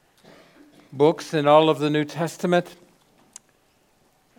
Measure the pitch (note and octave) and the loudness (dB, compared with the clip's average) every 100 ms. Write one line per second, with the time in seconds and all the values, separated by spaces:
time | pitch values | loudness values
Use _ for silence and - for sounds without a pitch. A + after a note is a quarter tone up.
0 | _ _ - - _ _ _ _ _ C3+ | _ _ -20 -20 _ _ _ _ _ 0
1 | D3+ E3+ - D#3+ C#3+ D3+ D#3+ C#3 D3+ D3+ | 0 0 -6 -2 4 4 4 0 -2 -2
2 | D3 D3+ E3 - F3+ F3 F3 - _ _ | -4 -6 -8 -6 -2 -2 -2 -10 _ _
3 | _ _ _ - _ _ _ _ _ _ | _ _ _ -20 _ _ _ _ _ _
4 | _ _ _ | _ _ _